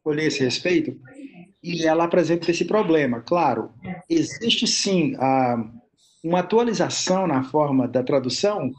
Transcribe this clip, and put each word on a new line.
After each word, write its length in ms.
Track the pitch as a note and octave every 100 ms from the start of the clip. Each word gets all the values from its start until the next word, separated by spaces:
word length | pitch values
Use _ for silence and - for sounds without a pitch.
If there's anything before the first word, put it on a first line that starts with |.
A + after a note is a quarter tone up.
olhei 260 | D#3 D3+ D#3
esse 140 | -
respeito, 540 | C3 - F3+ F3 - - - - - - - _
e 220 | E3+ E3+
ela 200 | D#3+ D#3+
apresenta 460 | E3+ F#3 D3 E3+ E3+
esse 140 | E3+
problema. 560 | F3 G#3+ F#3 D#3+ C3+ A#2
Claro, 500 | - F3 D3+ A2 - - F#3+ E3+ -
existe 580 | E3 - - A#3 - A3+
sim 480 | - G3+ F#3 C#3+ C3
a, 460 | C3 C3+ B2 A#2 G#2+ - _ _ _ _
uma 140 | E3 F3+
atualização 880 | F3 A3 A#3+ F#3 D3 - - F#3 F3+
na 180 | C3+
forma 420 | C3 D3+ D3 C3+ B2
da 160 | C3
tradução 720 | B2+ C#3+ B2 - G3+ G#3 C3